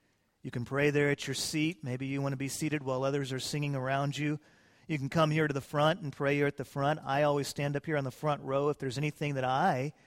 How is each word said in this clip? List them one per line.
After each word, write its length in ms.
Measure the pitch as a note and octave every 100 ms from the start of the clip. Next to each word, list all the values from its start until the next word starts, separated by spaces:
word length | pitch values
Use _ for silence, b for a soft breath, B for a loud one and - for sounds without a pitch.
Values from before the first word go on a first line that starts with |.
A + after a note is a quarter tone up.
| _ _ _ _
You 80 | C3
can 120 | B2
pray 280 | A2 C3+ D3
there 180 | C#3+ C#3+
at 160 | C#3+ -
your 80 |
seat. 460 | C3 - D#3 D#3 F3+
Maybe 220 | C3 B2+ C3+
you 160 | C#3
want 120 | C#3
to 40 | C3+
be 120 | C#3
seated 340 | - D#3 D3+
while 200 | C3 B2+
others 300 | C3+ C#3+ C3
are 60 | C3
singing 340 | - D3+ D3
around 420 | C#3 C3 C#3 C#3+ C3+
you. 240 | D3 D3+ b b b b -
You 80 | D3+
can 120 | C3+
come 220 | E3+ D#3
here 140 | D#3 D3+
to 80 |
the 60 | C#3
front 400 | - D3 D3+ F#3
and 140 | D3+
pray 220 | - C#3 C#3+
here 120 | C#3+
at 80 | -
the 80 |
front. 380 | C3 C#3 C#3 D#3 C3+
I 180 | C#3
always 260 | D3 C#3+ C3+
stand 260 | - C#3+ C#3+
up 100 | -
here 120 | D3+
on 80 | C3+
the 40 |
front 300 | - D3+ C#3+
row 260 | C3+ C3+ D3
if 100 | C#3+
there's 180 | C3+ A#2+
anything 360 | D3+ - D3
that 100 | C3+
I 480 | B2+ C3 F#3 C3 C#3+ -